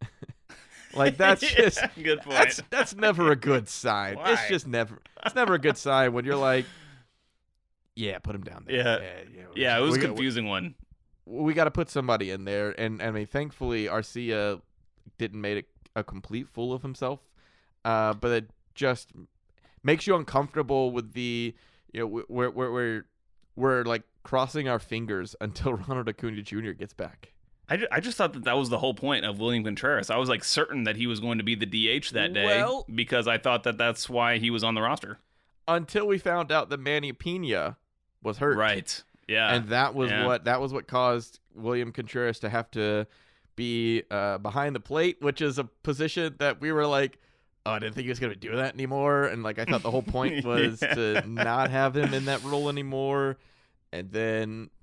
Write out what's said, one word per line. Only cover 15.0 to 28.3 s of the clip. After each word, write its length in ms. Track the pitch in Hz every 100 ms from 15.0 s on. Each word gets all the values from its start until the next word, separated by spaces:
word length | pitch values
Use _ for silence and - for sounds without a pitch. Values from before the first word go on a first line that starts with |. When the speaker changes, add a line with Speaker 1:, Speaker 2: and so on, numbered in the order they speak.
| - -
Speaker 1:
didn't 220 | 113 107
make 260 | 104 104 - _ - -
a, 40 |
a 40 |
complete 440 | 101 95 - 113 123
fool 240 | - 123
of 100 | 127
himself. 380 | 135 127 127 139 _ _ _ _ _ _
Uh, 300 | 113 113 110
but 160 | 104 120
it 200 | 117 110 _ _
just 360 | - 139 123 - - 87 _ _ _ _ _
makes 240 | 135 160 -
you 100 | 180
uncomfortable 760 | 143 135 143 151 135 135 131
with 220 | 123 113
the, 420 | 110 120 117 117 - _ _ _
you 80 | 113
know, 60 | 113
w-, 200 | 113 -
we're, 220 | 123 123
we're, 200 | 117 127
we're, 300 | 123 120 110 - _ _ _ _ -
we're, 260 | 131 127
like, 180 | 117 117 - _
crossing 460 | - 131 127 151 135
our 100 | 117
fingers 560 | - 113 113 98 92 -
<laughs> 20 |
until 340 | 107 92 135
Ronald 340 | 113 95 127 113
Acuna 340 | 104 117 107
Junior 300 | 104 107 110
gets 200 | 90 98
back. 380 | - 87 - - _ _ _ -
Speaker 2:
I 80 | 180
ju-, 100 | 226
I 100 | 135
just 160 | 220 226
thought 160 | 175